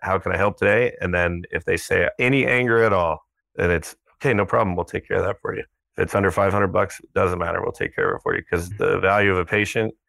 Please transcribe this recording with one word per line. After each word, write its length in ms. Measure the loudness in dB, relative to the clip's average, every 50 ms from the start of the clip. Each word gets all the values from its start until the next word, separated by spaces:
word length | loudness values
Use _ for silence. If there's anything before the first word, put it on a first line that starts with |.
How 180 | -4 -2 -2 -2
can 140 | 0 -2 0
I 40 | 0
help 200 | 0 0 0 2
today?" 400 | 2 4 4 4 2 0 -2 -4
And 140 | -4 -2 0
then 300 | 2 2 0 0 -4 -8 -6
if 140 | -8 -6 -2
they 140 | -2 -2 -2
say, 320 | -2 -2 0 2 2 0 0 0
"Any 260 | 0 2 2 2 2
anger 380 | 2 2 0 2 2 4 4 4
at 80 | 4
all?" 340 | 4 2 2 0 -2 -4 _ _ _ _ _ _ _
then 160 | -2 0 2
it's, 240 | 2 0 -2 -6 -18 _ _ _ _
"Okay, 180 | _ -2 0 2
no 120 | 2 0
problem. 300 | 0 2 0 2 0 0
We'll 80 | -2 -4
take 240 | -4 -6 -8 -6 -2
care 80 | -2
of 80 | -2 0
that 160 | -2 -4 -6
for 160 | -6 -8 -8
you." 80 | -8 -10 _ _ _ _ _ -4 -4
If 60 | -4
it's 120 | 0 0
under 140 | 0 2 2
five 220 | 2 2 2 2
hundred 220 | 2 2 0 0 0
bucks, 260 | 0 -2 -2 -4 -16
it 140 | -18 -6 -2
doesn't 260 | 0 0 0 0 -2
matter. 220 | -4 -4 -4 -4 -4
We'll 80 | -4
take 240 | -6 -6 -8 -6 -4
care 140 | -2 -2 -2
of 60 | -2 -2
it 40 |
for 140 | -2 -4 -4
you, 80 | -4 -4
'cause 260 | -2 -4 -4 -4 -6
the 280 | -6 -4 -2 0 0 2
value 320 | 2 2 2 4 4 2
of 60 | 2 0
a 80 | 0
patient 480 | -2 0 -2 -2 0 -2 -2 -2 -2 -4 _ _